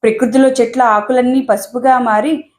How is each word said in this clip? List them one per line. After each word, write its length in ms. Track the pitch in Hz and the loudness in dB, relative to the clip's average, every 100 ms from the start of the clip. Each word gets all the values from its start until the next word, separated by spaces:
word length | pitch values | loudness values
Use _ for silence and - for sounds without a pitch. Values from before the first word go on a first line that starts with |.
ప్రకృతిలో 460 | 226 220 247 254 269 | -2 0 0 2 2
చెట్ల 320 | 262 233 247 | 2 -2 0
ఆకులన్నీ 600 | 247 208 208 254 247 262 262 | 2 2 0 0 0 0 0
పసుపుగా 500 | 208 - 247 254 254 | -2 -4 -4 0 2
మారి 460 | 240 214 254 311 - | 2 0 0 -4 -8